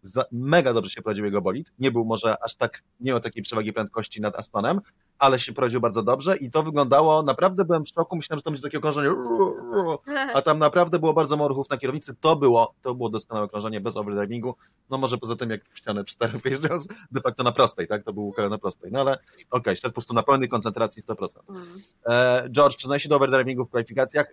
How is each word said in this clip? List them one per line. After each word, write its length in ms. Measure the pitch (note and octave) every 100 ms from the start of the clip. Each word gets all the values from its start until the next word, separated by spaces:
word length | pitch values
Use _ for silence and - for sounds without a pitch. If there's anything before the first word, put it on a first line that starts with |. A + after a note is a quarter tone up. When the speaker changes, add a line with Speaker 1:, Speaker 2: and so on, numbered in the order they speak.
Speaker 1:
za-, 220 | F#2+ B2 B2+
mega 400 | A#2+ C3+ E3+ C3
dobrze 160 | A#2 F#2+
się 120 | -
prowadził 220 | A2 G2+
jego 180 | G#2 G2+
bolid. 300 | F#2 F2 E2 _
Nie 120 | C3
był 120 | A#2
może 320 | A2+ A2 A2+ G#2+
aż 100 | A2+
tak, 280 | - A#2 - _ _
nie 100 | B2+
miał 80 | B2
takiej 220 | A#2 A#2
przewagi 300 | G2+ A2 G#2+
prędkości 480 | G#2+ G#2+ A2+ G#2 G#2+
nad 160 | G#2 -
Astonem, 440 | A#2 G#2 A#2 G3 - _ _ _
ale 200 | C#3 C3
się 140 | B2+
prowadził 280 | B2 B2+ B2
bardzo 220 | A#2 G#2
dobrze 340 | G#2+ C3+ D3 F#3+
i 140 | C3
to 120 | D#3
wyglądało, 600 | D#3 D3 C3+ C#3 D#3+ D#3
naprawdę 420 | D3 C3 F#3+ F#3
byłem 200 | E3+ E3
w 40 | D3+
szoku, 280 | - E3 F3
myślałem, 220 | - D#3
że 40 |
to 80 | D#3+
będzie 120 | C#3+
takie 160 | D3 D3+
okrążenie, 320 | D3+ D3 C#3+ - B2 A2+ F#3+ - - A3 E3+ D#3 - C#4+ C4+
a 80 | C3+
tam 160 | D3 D#3
naprawdę 400 | D3+ F3 F3 E3+
było 140 | D#3
bardzo 220 | D#3 D3 D3+
mało 120 | D3
ruchów 220 | C3+ C#3
na 60 | C3
kierownicy, 380 | C3 C#3+ - B2
to 160 | D#3+ D#3+
było, 380 | C#3 A#2 A2+ _
to 120 | B2+
było 140 | B2 A#2
doskonałe 360 | G#2+ - A2 G#2
okrążenie 340 | G#2 G#2+ G#2+
bez 160 | G#2+ A2
overdrivingu, 600 | G#2 G2+ G2+ A#2+ A#2+ A#2+ _ _ _
no 80 | C3+
może 200 | C3 A#2
poza 180 | A2+ A#2
tym, 140 | A#2+
jak 100 | G#2+ _
w 60 | -
ścianę 260 | - G#2
cztery 340 | G2 - A2+ G#2+
<laughs> 40 |
wjeżdżał 340 | C3+ C3+ D#3 E3+
z-, 100 | D3 A3 -
de 100 | B2+
facto 220 | B2+ A2+
na 100 | B2
prostej, 360 | A#2 A#2 - E2+
tak, 160 | G#2
to 80 | G#2
był 220 | G2+ G#2 G2 G2+
na 80 | G#2+
prostej, 340 | G2 - F2+
no 80 | B2
ale 180 | C3+ C3 _ _ -
okej, 260 | B2 A#2 F#2+
szedł 120 | B2
po 40 |
prostu 200 | A#2+ -
na 80 | A#2
pełnej 260 | A2 C#3 B2
koncentracji 540 | A#2+ A2 G#2+ A2 -
sto 120 | - G#2+
procent. 340 | F#2+ _ -
Speaker 2:
Mm. 160 | F#3+ F3 F#3 _ _ A#2
Speaker 1:
E, 420 | A#2+ B2+ B2 B2+
George 260 | B2+ C#3+ -
przyznaje 240 | B2+ C#3+
się 80 | D3
do 80 | D3
overdrivingu 480 | C3+ C3 B2+ B2+
w 40 | A#2+
kwalifikacjach, 580 | A#2+ A2+ A2 C3 D3 C#3+